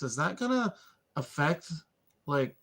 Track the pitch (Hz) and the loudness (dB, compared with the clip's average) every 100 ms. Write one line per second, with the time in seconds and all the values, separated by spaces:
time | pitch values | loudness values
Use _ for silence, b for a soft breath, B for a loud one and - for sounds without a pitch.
0 | 135 120 160 185 247 254 226 - B B | -4 -2 -2 0 0 2 2 -2 B B
1 | _ - 131 - 147 170 - 160 - _ | _ -6 -6 0 2 2 -2 -12 -12 _
2 | _ _ - 143 131 - | _ _ -2 0 0 -4